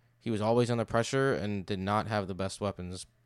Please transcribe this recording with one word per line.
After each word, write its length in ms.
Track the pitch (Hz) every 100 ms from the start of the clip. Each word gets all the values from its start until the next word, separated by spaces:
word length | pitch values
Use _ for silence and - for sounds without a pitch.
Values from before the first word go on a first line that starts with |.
| _ _
he 100 | -
was 100 | 107
always 300 | 110 120 120
under 120 | 120
pressure 500 | 110 117 113 135 135
and 320 | 90 104 101 87
did 140 | 98
not 280 | 95 107 107
have 200 | 107 92
the 60 |
best 260 | 92 95 -
weapons 460 | 101 95 90 90 - _